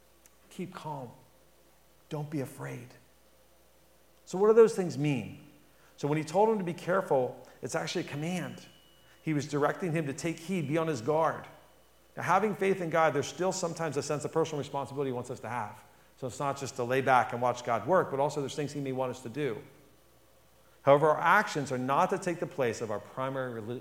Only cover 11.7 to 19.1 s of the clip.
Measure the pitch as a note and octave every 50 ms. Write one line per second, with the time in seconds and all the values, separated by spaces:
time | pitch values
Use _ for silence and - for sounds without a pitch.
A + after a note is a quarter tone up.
11.7 | - - _ _ _ _ _ _ _ C3+ B2 C#3+ F3 G3 G3+ G#3+ F#3 D3 F#3+ G3
12.7 | F#3+ - F3 D#3+ D3 E3 D#3+ D#3 C3 C#3+ B2+ - - - F3 F#3+ F#3 - F3+ E3+
13.7 | D#3 D3 E3 D#3 B2+ C#3+ C3+ - D3+ C#3 - D3+ - D#3+ D#3+ - D#3 C#3+ C3 -
14.7 | - C#3 C3+ A#2+ C3 C#3 C#3+ C3+ B2 B2 A#2+ - B2+ - - A2 A#2+ A#2+ G#2+ G#2
15.7 | A2 - - - - - - - _ - C3+ B2+ - - D3 C#3 C3+ - C#3 A#2+
16.7 | - - A#2+ A#2+ C3 C3+ B2+ C3+ C3 B2 A2+ - - A#2+ B2 B2 A#2 - - B2+
17.7 | A#2 G#2+ G2+ C3+ F#3 F3+ C#3+ - C#3 C3+ C#3 D3 D3 D3+ C#3 B2 - - D3 C3+
18.7 | C#3+ D3 C#3 C3 C3 B2+ C3 B2+